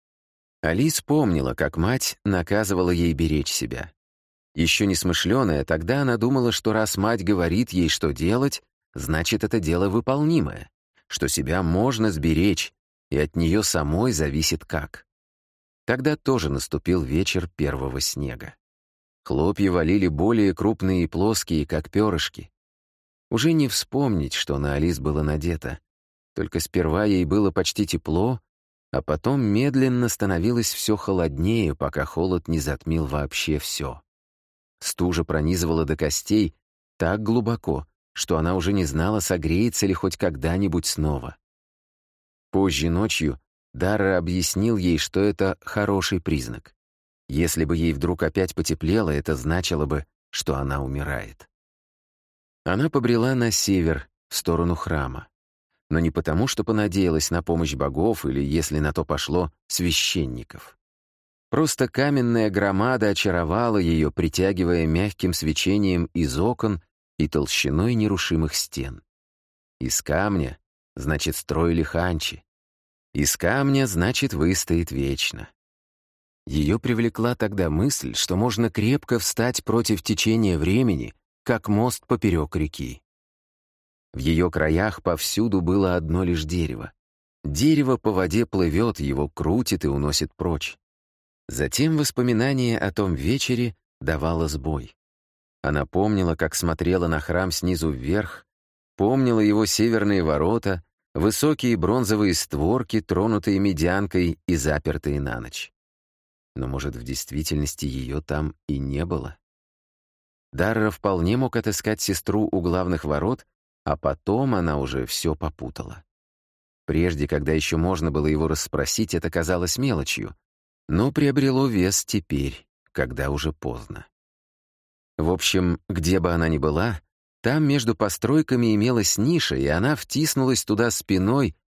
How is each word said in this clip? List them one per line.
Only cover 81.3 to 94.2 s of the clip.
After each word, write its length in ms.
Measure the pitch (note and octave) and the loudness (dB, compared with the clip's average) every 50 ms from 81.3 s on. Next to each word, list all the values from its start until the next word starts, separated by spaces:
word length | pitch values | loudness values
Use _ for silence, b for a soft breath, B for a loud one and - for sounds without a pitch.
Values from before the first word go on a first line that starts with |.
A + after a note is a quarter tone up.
| _ _ _ | _ _ _
как 240 | - A#2+ A2 - - | -2 -2 0 0 0
мост 380 | G2+ G#2 A#2 B2 - - - | 2 2 2 0 -2 -4 -4
поперек 500 | - B2+ G#2+ - G#2 F2 D#2+ D2+ D#2 - | -2 -2 0 2 2 2 2 0 -2 -2
реки. 440 | D#2+ D#2 D2 - - C2+ B1+ B1 - _ _ _ _ _ _ _ _ _ _ _ _ _ _ _ _ _ _ _ _ _ _ - | -4 -4 -4 -4 -6 -10 -10 -10 -12 _ _ _ _ _ _ _ _ _ _ _ _ _ _ _ _ _ _ _ _ _ _ -10
В 60 | C2+ | -4
ее 320 | C2 D#2 E2 D#2+ F2+ E2+ | 0 2 2 4 2 2
краях 520 | - D#2 D#2 D#2 D#2+ E2+ G2+ G#2+ - - - | 2 0 2 2 2 2 2 0 -2 -2 -2
повсюду 600 | - E2 D2+ - - - G2+ A2+ A2+ G2 F#2 E2+ | -2 -2 -2 -2 -4 -2 0 0 0 0 0 2
было 340 | E2+ F#2 G2+ F#2+ F#2 F2+ | 2 2 2 2 2 2
одно 280 | F2+ D#2+ D#2 E2 F#2 F#2+ | 0 0 0 0 0 0
лишь 200 | F2 F2 D#2+ D#2 | 0 0 -2 -2
дерево. 480 | D2+ F2 F2 D#2+ C2+ A#1+ G#1+ A#1+ - - _ _ _ _ _ _ _ _ _ - | -2 -2 -2 -2 -2 -4 -8 -10 -14 -16 _ _ _ _ _ _ _ _ _ -8
Дерево 520 | D2 C#2+ D2+ C3 D#3 D#3 D3 C#3 C3 B2+ | -6 -2 2 4 4 4 4 4 2 2
по 160 | - - A2 G2+ | 2 2 2 2
воде 320 | F#2 F#2 E2+ F2 A#2 A#2 | 2 2 2 2 2 0
плывет, 560 | - - F#2+ F2+ D#2+ D2+ F#2 A#2 A#2 F#2+ - | 2 2 2 2 2 2 2 2 0 0 -2
его 280 | C#2+ C#2 C2+ C#2 D2 C#2+ | -4 -2 -2 -2 -2 -4
крутит 560 | - - D#2+ D#2 F#2 B2 B2 - - E2 - | -4 -4 -2 0 0 0 0 0 -2 -2 0
и 40 | C#2+ | -2
уносит 460 | C#2 C#2 C#2+ D2+ D2 - D2+ - - | 0 0 0 0 0 -2 -2 -4 -6
прочь. 440 | - E2 F2 D#2+ D2 - - - - _ _ _ _ _ _ _ _ _ _ _ _ _ - | -4 -4 -2 -2 -2 -4 -8 -10 -14 _ _ _ _ _ _ _ _ _ _ _ _ _ -10
Затем 480 | - - D2 - - - C#3+ D#3+ D#3+ | -4 -4 -2 -2 0 0 2 2 2
воспоминание 800 | D3+ D3 - - B2 B2 B2 A#2 G#2+ B2 C#3 C#3 C3 B2 A#2+ A2+ - | 2 0 0 0 0 2 2 2 2 2 2 2 2 2 0 0 0
о 140 | - G2+ - | 0 -2 0
том 220 | - G2+ F#2 D#2+ | 0 0 0 0
вечере 600 | C2 C#2 F2 B2+ C#3 - - B2+ A#2+ B2 A#2 - - _ _ _ _ | 0 0 0 0 0 0 0 0 0 0 -2 -4 -8 _ _ _ _
давало 480 | - E2 D#2+ C#2+ | -2 -2 -2 0